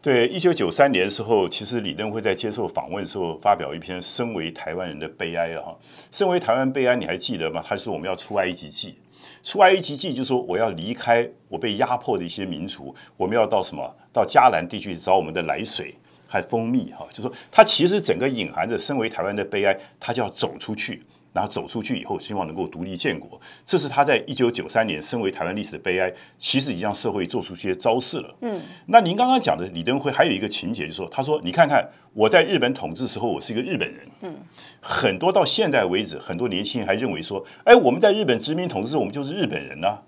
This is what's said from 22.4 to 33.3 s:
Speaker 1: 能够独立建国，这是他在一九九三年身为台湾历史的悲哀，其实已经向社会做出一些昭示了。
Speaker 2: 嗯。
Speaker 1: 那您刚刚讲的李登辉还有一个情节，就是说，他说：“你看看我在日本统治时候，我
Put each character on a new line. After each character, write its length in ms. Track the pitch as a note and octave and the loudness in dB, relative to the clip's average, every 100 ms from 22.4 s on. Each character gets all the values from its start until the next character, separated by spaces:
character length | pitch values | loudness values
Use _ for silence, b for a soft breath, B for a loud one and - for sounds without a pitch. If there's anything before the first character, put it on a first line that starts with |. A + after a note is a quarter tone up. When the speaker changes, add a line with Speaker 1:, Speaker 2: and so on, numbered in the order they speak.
| E2+ | -6
Speaker 1:
能 100 | E2 | -6
够 100 | E2+ | -8
独 160 | E2 | -8
立 140 | F#2 F2+ | -10 -4
建 240 | D3 D2+ | -4 -4
国， 180 | - - B B | -10 -20 B B
这 140 | - F3+ | 0 0
是 100 | C#3 | 2
他 160 | B2 | 2
在 140 | D3 A#2+ - | 4 2 0
一 60 | |
九 180 | C3 A#2+ | 0 2
九 160 | A#2 - | 0 -2
三 200 | A2+ A2 | 0 0
年 160 | D2+ | -2
身 180 | - B2 | -4 -2
为 100 | G2 | -2
台 140 | - | -2
湾 100 | E2 | -4
历 80 | G2+ | -4
史 100 | G2 | -6
的 60 | D#2 | -6
悲 200 | F#2+ F#2 | -2 0
哀， 100 | F#2 B B B | 0 B B B
其 200 | - C3+ | 0 0
实 120 | C3+ | 0
已 60 | F2 | -2
经 40 | |
向 140 | G#2 | -4
社 180 | G2+ A#2 | -2 -2
会 140 | G2 F2 | -2 -2
做 160 | - | -4
出 100 | F2+ | -6
一 40 | F2+ | -6
些 180 | G2 F#2 | -4 0
昭 240 | A#2 A#2+ | 2 2
示 200 | - D#3 | 0 -6
了。 140 | - - | -8 -10
Speaker 2:
嗯。 180 | A#3+ G3 D3+ B - | -8 -6 -10 B 6
Speaker 1:
那 160 | A3+ | 6
您 120 | F3 | 6
刚 140 | G3+ B3+ | 0 2
刚 100 | C4 | 2
讲 160 | - | 2
的 140 | D#2 F#2 | -2 -4
李 80 | E2+ | -4
登 180 | E2+ C3+ | -2 0
辉 100 | C#3 | 0
还 140 | C3 | 2
有 80 | F3 | 4
一 60 | F#3+ | 2
个 100 | G#2 | -2
情 240 | - F2+ | -4 -6
节， 120 | A#2 | -6
就 40 | D#2 | -6
是 80 | E2 | -8
说， 100 | F2+ | -8
他 120 | - | -6
说 160 | C3+ D3+ | -2 -2
：“你 80 | D3 | -2
看 160 | E3+ D3+ | 4 6
看 180 | C#3 - B B | 4 0 B B
我 120 | G#2+ A2 | 2 6
在 160 | F3+ | 6
日 160 | E3 F#3 | 4 2
本 140 | B2 | 2
统 220 | C3 D#2 | 0 -6
治 120 | D#2+ B2+ | -6 -4
时 120 | - | -2
候， 100 | |
我 100 | A2+ | -2